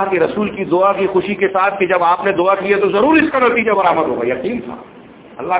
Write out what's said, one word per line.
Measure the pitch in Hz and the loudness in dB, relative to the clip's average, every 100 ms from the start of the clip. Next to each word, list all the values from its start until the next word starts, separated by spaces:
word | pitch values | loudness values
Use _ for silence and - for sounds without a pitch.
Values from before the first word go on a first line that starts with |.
| 196 | 0
کے | 185 | 0
رسول | 165 208 208 | 0 -2 -4
کی | - 160 | -4 -2
دعا | 175 196 | 2 2
کی | 190 190 | 2 0
خوشی | 190 185 196 | 0 -2 -2
کے | 190 | -2
ساتھ | 190 196 196 | 0 0 0
کہ | 180 | 0
جب | 185 | 0
آپ | 170 180 196 | 2 0 0
نے | |
دعا | 170 185 196 | 0 0 0
کی | 190 | 0
ہے | 202 | 0
تو | 202 | 2
ضرور | 196 269 320 | 2 4 4
اس | 302 | 2
کا | 269 | 2
نتیجہ | 240 233 220 | 2 2 0
برآمد | 196 180 160 139 | 2 2 2 0
ہوگا، | 113 117 | -2 -4
یقین | 127 127 120 | -4 -4 -6
تھا۔ | 120 - - - - - - - | -10 -14 -16 -20 -20 -20 -20 -12
اللہ | 151 | -4